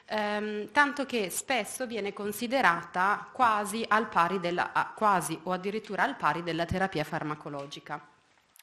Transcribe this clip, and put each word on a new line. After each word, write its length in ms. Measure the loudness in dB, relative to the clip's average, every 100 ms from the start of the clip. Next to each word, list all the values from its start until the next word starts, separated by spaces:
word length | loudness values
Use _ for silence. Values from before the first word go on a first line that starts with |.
| -6
ehm, 640 | -2 0 -2 -2 -4 0
tanto 320 | 4 4 2
che 240 | -2 -2 -2
spesso 580 | -4 -2 -2 -2 -6 -6
viene 280 | -4 -6
considerata 1120 | -4 -6 -4 -2 4 4 4 -2 0 2 2 -4
quasi 540 | 2 4 4 0 -4 2
al 220 | 2 2
pari 320 | 2 4 2
della, 320 | -2 0 0
a-, 220 | 0 -2 2
quasi 420 | 4 4 2 -6
o 100 | -4
addirittura 500 | -4 -4 -6 -6 0
al 140 | 0 2
pari 260 | 0 0
della 220 | -2 -2
terapia 400 | 0 0 0 0
farmacologica. 1120 | -2 -4 -4 -6 -8 -10 -10 -14 -12 -12 -12 _ _ _ _ -20